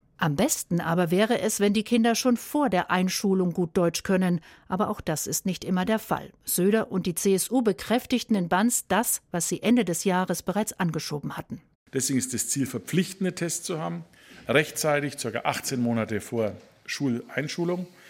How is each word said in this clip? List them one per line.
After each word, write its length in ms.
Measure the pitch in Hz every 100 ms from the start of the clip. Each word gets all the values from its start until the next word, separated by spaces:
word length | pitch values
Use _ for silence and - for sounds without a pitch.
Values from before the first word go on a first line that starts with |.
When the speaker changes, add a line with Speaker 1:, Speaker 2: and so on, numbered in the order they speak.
| _ -
Speaker 1:
Am 200 | 160 143
besten 440 | 254 - - 170
aber 300 | 165 165 175
wäre 300 | 180 220 240
es, 180 | 208 -
wenn 140 | 202
die 100 | 214
Kinder 320 | 208 240 233
schon 220 | 220 254 240
vor 340 | - 294 277
der 180 | 185 -
Einschulung 640 | 185 185 - 202 190 180
gut 240 | 165 170 202
Deutsch 280 | 170 -
können. 360 | - 185 180 175 - - -
Aber 200 | 185 214
auch 120 | 311
das 260 | - 151 -
ist 180 | 165
nicht 200 | 190 175
immer 200 | - 185
der 140 | 185 220
Fall. 320 | - 170 - -
Söder 480 | - - 185 226 -
und 140 | 190 180
die 100 | 170
C 180 | 202
S 160 | 190 -
U 120 | 254
bekräftigten 760 | 220 185 - 240 - 240 - 208
in 120 | 170
Banz 380 | 185 233 - -
das, 360 | 185 240 - _
was 160 | 175 -
sie 120 | -
Ende 240 | 185 247
des 200 | 185 165
Jahres 400 | 196 180 185 175
bereits 340 | - 202 214 -
angeschoben 580 | 175 156 - 147 147 -
hatten. 240 | - - - _ _
Speaker 2:
Deswegen 280 | 131 127 131
ist 120 | -
das 160 | 117 -
Ziel, 180 | 143 127
verpflichtende 680 | 117 - 170 185 - 185
Tests 300 | 180 170 -
zu 160 | - 165
haben, 240 | 170 170 165 _ - - -
rechtzeitig, 720 | 131 151 - 156 147 143 -
circa 220 | 120 110
achtzehn 420 | - 135 - 131
Monate 380 | 120 117 107 104
vor 320 | - 117 107 98 - _ -
Schuleinschulung. 1040 | - 139 120 - - 147 - 170 180 180 - -